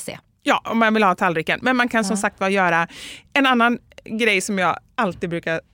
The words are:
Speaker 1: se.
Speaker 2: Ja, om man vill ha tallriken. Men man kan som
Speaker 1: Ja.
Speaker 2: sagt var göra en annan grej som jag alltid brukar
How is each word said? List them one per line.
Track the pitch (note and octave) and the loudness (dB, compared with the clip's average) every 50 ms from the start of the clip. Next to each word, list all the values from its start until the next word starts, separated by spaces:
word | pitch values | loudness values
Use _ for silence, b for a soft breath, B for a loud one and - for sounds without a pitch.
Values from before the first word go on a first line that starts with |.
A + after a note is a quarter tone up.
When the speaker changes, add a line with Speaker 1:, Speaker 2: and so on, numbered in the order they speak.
Speaker 1:
se. | - - - - - _ _ _ _ | -8 -10 -14 -14 -18 _ _ _ _
Speaker 2:
Ja, | C#4+ A#3 - - | 0 0 0 -2
om | - A3 A3+ | -2 0 2
man | A3+ G#3+ A3 | 2 2 4
vill | A3 G#3+ | 4 2
ha | F#3 F3+ | 2 2
tallriken. | - G3+ F3+ E3 E3 D#3+ - E3 - - | 2 0 0 0 -2 -2 -2 -4 -2 0
Men | B3+ B3+ | 0 0
man | B3 A#3+ B3 | 0 0 0
kan | - A3+ G#3+ | 0 -2 0
som | F#3+ G#3 | 0 -2
Speaker 1:
Ja. | G3 | -2
Speaker 2:
sagt | A3 G3+ - - | -2 -4 -4 -2
var | G3 F#3+ | -2 0
göra | G3 G3 F#3 F3 E3 E3 E3+ B B B B B B B B B _ | 2 2 2 2 2 0 -2 B B B B B B B B B _
en | C#4+ C#4 | 0 2
annan | C4 B3+ A#3 A3+ A#3+ A#3+ - - _ - - - | 2 4 4 4 2 2 -2 -6 _ -20 -20 -14
grej | - A3 G#3+ A#3+ A3 G3+ F#3 | -10 -4 -2 0 2 2 0
som | - - G3+ F#3+ | 0 -2 -2 0
jag | F3+ E3 - - - _ _ | 0 0 0 -2 -6 _ _
alltid | - A#3 F#3 E3+ - G3 F3 | -2 -2 -2 -2 -4 -6 -6
brukar | E3+ E3+ - E3 E3 D#3+ - _ | -6 -6 -4 -4 -4 -6 -6 _